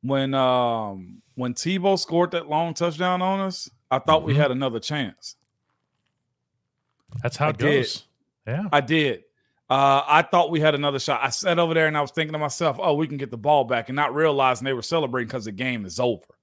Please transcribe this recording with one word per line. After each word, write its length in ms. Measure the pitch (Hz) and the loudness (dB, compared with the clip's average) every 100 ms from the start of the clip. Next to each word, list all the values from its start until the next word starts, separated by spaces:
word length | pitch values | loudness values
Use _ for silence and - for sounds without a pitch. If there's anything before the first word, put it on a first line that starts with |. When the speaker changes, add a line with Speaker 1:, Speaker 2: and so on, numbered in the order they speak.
Speaker 1:
when, 320 | 127 135 135 | 0 0 0
um, 880 | 135 131 127 120 113 107 98 92 98 _ - | 2 4 4 2 0 -4 -8 -14 -20 _ -6
when 180 | 123 | -6
Tebow 420 | 123 165 190 190 190 | -4 -2 0 2 0
scored 360 | - 170 175 | 0 2 2
that 160 | 175 156 | 0 -2
long 260 | 151 170 | -2 -2
touchdown 480 | 160 170 156 180 180 | -2 -4 0 -2 0
on 160 | 185 196 | 0 0
us, 320 | 190 185 - _ _ | -4 -6 -12 _ _
I 80 | 131 | -2
thought 240 | - 156 | 2 2
we 80 | 156 | 4
Speaker 2:
Mm-hmm. 100 | 135 | 2
Speaker 1:
had 80 | 143 | 2
another 300 | 127 135 113 | 0 -2 -4
chance. 560 | - 147 117 - - - _ _ _ _ _ _ _ _ _ _ _ _ _ _ _ _ _ - | -6 -4 -6 -8 -18 -18 _ _ _ _ _ _ _ _ _ _ _ _ _ _ _ _ _ -10
Speaker 2:
That's 140 | 127 - | -8 -2
how 100 | 151 | -2
Speaker 1:
I 40 | |
Speaker 2:
it 80 | 151 | 0
Speaker 1:
did. 240 | 147 143 | 0 2
Speaker 2:
goes. 240 | 117 - _ _ _ _ - | 0 -8 _ _ _ _ -8
Yeah. 180 | 139 202 | -6 0
Speaker 1:
I 80 | 147 | 0
did. 400 | 127 160 143 104 _ _ _ _ _ | 2 2 2 -2 _ _ _ _ _
Uh, 340 | 135 139 139 143 | 2 4 4 6
I 160 | 151 | 4
thought 280 | 165 180 160 | 6 2 2
we 100 | 165 | 2
had 140 | 156 | 2
another 240 | 143 143 139 | 2 -2 -2
shot. 220 | - 127 | -2 -2
I 80 | 131 | -2
sat 280 | - 190 170 | -2 0 2
over 160 | 170 | 2
there 120 | 160 156 | 2 2
and 100 | 151 | 0
I 40 | |
was 100 | 143 | -4
thinking 200 | - 156 | -4 -6
to 60 | 156 | -4
myself, 400 | 151 - 165 143 | -4 -2 -2 0
"Oh, 140 | 185 | 0
we 120 | 147 156 | 0 0
can 80 | 139 | -4
get 140 | 135 | -8
the 60 | 117 | -4
ball 260 | 139 151 | 2 2
back," 240 | 120 120 110 | 2 -2 -2
and 80 | 135 | -2
not 180 | 147 | -2
realizing 500 | 139 160 139 131 123 | 2 2 4 2 2
they 80 | 135 | -2
were 100 | 127 | -4
celebrating 460 | 113 165 143 127 113 | -2 -2 0 -4 -4
'cause 160 | 131 | -8
the 80 | 110 | -10
game 320 | 98 127 120 | -6 -4 -4
is 140 | 98 87 | -8 -2
over. 260 | 123 104 _ _ | -2 -2 _ _